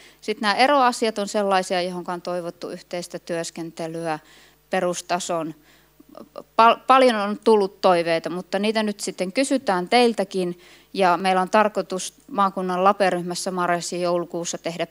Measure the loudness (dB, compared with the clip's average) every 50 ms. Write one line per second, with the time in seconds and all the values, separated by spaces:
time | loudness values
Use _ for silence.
0 | -20 -20 _ _ -8 -8 -6 -2 -2 0 2 4 4 4 4 4 4 2 2 0
1 | -2 -2 -2 -2 -4 -4 -2 -2 0 2 2 0 0 0 -2 -2 -2 -4 -6 -8
2 | -8 -8 -10 -8 -6 -6 -6 -6 -6 -8 -10 -12 -12 -12 -12 -14 -12 -10 -10 -10
3 | -10 -10 -12 -12 -10 -8 -6 -6 -6 -8 -10 -12 -12 -12 -10 -10 -10 -8 -8 -6
4 | -6 -6 -6 -6 -8 _ -20 -20 -20 _ _ _ _ _ -4 -2 -2 -2 -4 -4
5 | -6 -4 -4 -4 -4 -4 -4 -4 -4 -6 -10 _ _ _ _ _ _ _ _ _
6 | -20 _ -20 -20 -20 -20 -18 -18 -18 _ _ 6 6 6 6 4 4 4 6 6
7 | 6 4 4 2 -2 -4 -4 -2 2 4 4 4 2 0 -2 _ 2 2 2 2
8 | 2 0 0 0 -2 -4 -6 -8 -6 _ -4 -2 -2 0 0 0 -2 -2 -4 -6
9 | -8 -8 -6 -6 -6 -4 -2 -2 -2 0 0 -2 0 0 -2 -2 0 2 4 4
10 | 4 4 2 0 -4 -4 -4 -4 -4 -4 -6 -8 -14 -20 -20 -20 _ _ -2 0
11 | 2 2 2 2 2 2 2 2 2 2 2 2 2 2 0 -4 -6 -4 -6 -8
12 | -8 -10 -14 _ _ -8 -2 0 0 0 0 -2 -4 -2 0 2 4 4 4 4
13 | 2 0 0 0 -4 -6 -6 -6 -6 -6 -4 -2 -2 0 0 -2 -4 -6 -6 -4
14 | -2 -2 -2 -2 -4 -4 -8 -8 -8 -8 -8 -8 -8 -8 -6 -6 -8 -6